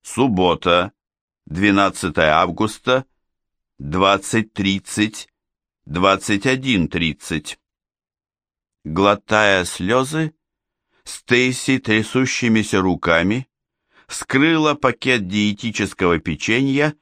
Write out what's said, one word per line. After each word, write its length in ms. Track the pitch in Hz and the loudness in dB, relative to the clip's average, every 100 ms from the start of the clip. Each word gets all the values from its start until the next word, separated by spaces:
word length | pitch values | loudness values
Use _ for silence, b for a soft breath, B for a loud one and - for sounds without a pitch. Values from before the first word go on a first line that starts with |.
Суббота, 880 | - - 135 95 90 80 90 87 95 _ _ _ _ _ _ | -10 -2 0 2 2 2 2 2 0 _ _ _ _ _ _
двенадцатое 880 | 78 101 101 98 - 90 80 78 | 0 2 4 0 -2 -4 2 4
августа, 720 | 78 90 82 107 - - 127 131 _ _ _ _ _ _ _ | 4 2 0 -4 -4 -2 -2 -2 _ _ _ _ _ _ _
двадцать 760 | 71 85 95 98 - 113 110 | -6 0 2 2 0 -2 -2
тридцать, 760 | - 98 98 - - 107 - - _ _ _ _ _ - | -4 -2 -4 -6 -2 -2 -4 -20 _ _ _ _ _ -8
двадцать 640 | 78 95 95 - 101 131 | 0 2 2 0 -2 0
один 400 | 131 131 107 78 | -2 0 0 0
тридцать. 720 | 87 82 73 - 80 - - _ _ _ _ _ _ _ _ _ _ _ _ | -2 -4 -6 -8 -8 -8 -18 _ _ _ _ _ _ _ _ _ _ _ _
Глотая 800 | 76 80 101 101 - 107 104 95 87 | -8 0 2 2 0 2 4 2 0
слёзы, 680 | - 92 123 131 156 156 _ _ _ _ _ _ _ | -6 -2 0 0 -4 -6 _ _ _ _ _ _ _
Стейси 760 | - - - 123 127 127 - 131 | -18 -18 0 2 2 0 -2 -2
трясущимися 1040 | - 110 107 127 131 - 123 110 104 101 | 2 0 2 -2 0 0 2 2 2 0
руками 680 | 92 82 87 82 90 117 135 _ _ _ _ b b | 0 0 2 2 2 -2 -8 _ _ _ _ b b
вскрыла 680 | - - 131 156 165 151 | -14 -4 0 2 2 0
пакет 540 | 147 131 117 131 123 90 | 0 -2 -2 -2 -2 -2
диетического 920 | 104 104 101 117 104 98 - 90 85 | 0 0 -2 -8 -4 -6 0 0 0
печенья 800 | - 76 - 117 135 135 151 151 | -2 -6 -2 0 0 0 -2 -4